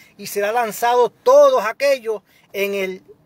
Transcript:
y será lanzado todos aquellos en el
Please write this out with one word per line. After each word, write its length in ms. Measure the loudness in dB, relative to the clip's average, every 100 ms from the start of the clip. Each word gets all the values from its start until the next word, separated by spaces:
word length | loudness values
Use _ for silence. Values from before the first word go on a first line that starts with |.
| _ -20
y 100 | -10
será 240 | -6 -4
lanzado 580 | -4 -4 -4 0 2 0
todos 540 | _ 4 6 6 4 -2
aquellos 560 | -4 -2 -2 -4 -10 _ _ _
en 220 | -6 -6
el 300 | -4 -8 -10 _ -20